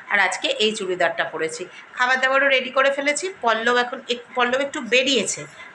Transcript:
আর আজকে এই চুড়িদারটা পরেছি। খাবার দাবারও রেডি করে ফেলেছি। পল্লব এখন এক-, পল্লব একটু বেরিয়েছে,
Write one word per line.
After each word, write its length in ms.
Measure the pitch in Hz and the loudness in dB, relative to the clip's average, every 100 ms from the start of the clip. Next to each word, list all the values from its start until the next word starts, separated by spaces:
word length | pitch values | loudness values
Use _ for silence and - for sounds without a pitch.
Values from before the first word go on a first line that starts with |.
| - | -2
আর 100 | 202 | 2
আজকে 280 | 190 196 311 | 2 0 -4
এই 280 | - 214 214 | 0 0 0
চুড়িদারটা 480 | 185 175 170 170 | -4 0 0 0
পরেছি। 420 | 165 160 160 - 180 - - | -4 -2 -4 -6 -12 -14 -16
খাবার 260 | - 247 262 | -2 0 2
দাবারও 280 | 262 269 277 | 4 4 4
রেডি 220 | 262 254 | 2 2
করে 220 | 269 269 | 2 2
ফেলেছি। 420 | 277 285 294 381 381 | 2 0 -2 -4 -2
পল্লব 340 | 233 220 233 247 | 0 2 2 2
এখন 260 | 247 247 - | 0 -6 -6
এক-, 240 | 240 - 254 | -6 -4 -2
পল্লব 260 | 240 254 | 0 0
একটু 200 | 277 311 | -2 -4
বেরিয়েছে, 640 | 226 247 269 254 185 - 147 - - | 0 2 2 0 0 -6 -10 -16 -12